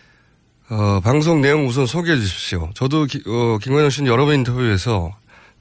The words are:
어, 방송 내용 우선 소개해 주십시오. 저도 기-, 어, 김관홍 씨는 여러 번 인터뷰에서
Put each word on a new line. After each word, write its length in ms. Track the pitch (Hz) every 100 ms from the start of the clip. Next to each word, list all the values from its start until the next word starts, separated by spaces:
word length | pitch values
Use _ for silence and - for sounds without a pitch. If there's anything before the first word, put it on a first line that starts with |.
| _ _ _ _ _ _ -
어, 300 | 107 104 98
방송 400 | 98 147 156 160
내용 260 | 139 151 135
우선 200 | 123 123
소개해 300 | 165 170 143
주십시오. 540 | 98 - - 90 80
저도 300 | - 131 156 143
기-, 160 | 139 -
어, 320 | 117 120 110
김관홍 320 | 123 143 147
씨는 200 | 143 139
여러 140 | 117 147
번 80 | 147
인터뷰에서 760 | 123 123 120 95 123 104 82 - _ - - _